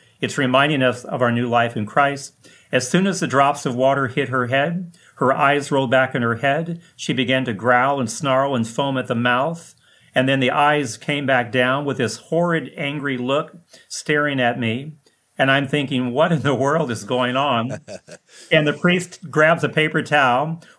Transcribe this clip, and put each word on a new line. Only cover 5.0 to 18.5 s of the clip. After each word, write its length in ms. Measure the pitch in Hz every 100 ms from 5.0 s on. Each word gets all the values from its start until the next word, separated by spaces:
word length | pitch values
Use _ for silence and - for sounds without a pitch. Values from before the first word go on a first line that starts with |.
| _ -
her 160 | 131
eyes 400 | 135 143 143 139
rolled 180 | 139 131
back 240 | 131 127
in 80 | 135
her 140 | 117 117
head. 440 | 139 147 170 170 -
She 180 | - -
began 320 | 127 127 131 127
to 60 |
growl 460 | 95 120 123 135 143
and 100 | 110
snarl 460 | - 139 131 139
and 140 | 127 113
foam 280 | - 139 131
at 120 | 127
the 80 | 117
mouth. 580 | 123 123 151 170 - - _ _ _
And 140 | 131 131
then 120 | 135
the 120 | 127
eyes 440 | 151 147 151 127 110
came 300 | - 147 135
back 260 | 127 117
down 320 | 127 127 139
with 140 | 143 120
this 180 | 113 -
horrid, 560 | - 160 175 165 135 180
angry 420 | 143 147 139 123
look 380 | 123 143 160 - _ - -
staring 520 | - - 151 147 135
at 180 | 123 123
me. 340 | 113 120 147 147 _ _ _ -
And 120 | 135
I'm 180 | 139 139
thinking, 440 | 147 135 131 123
"What 200 | 127 170
in 80 | 156
the 140 | 131
world 360 | 120 139 160 139
is 140 | 107
going 320 | 101 127 123 127
on?" 440 | 143 117 117 107
<laughs> 640 | - 95 - - _ - -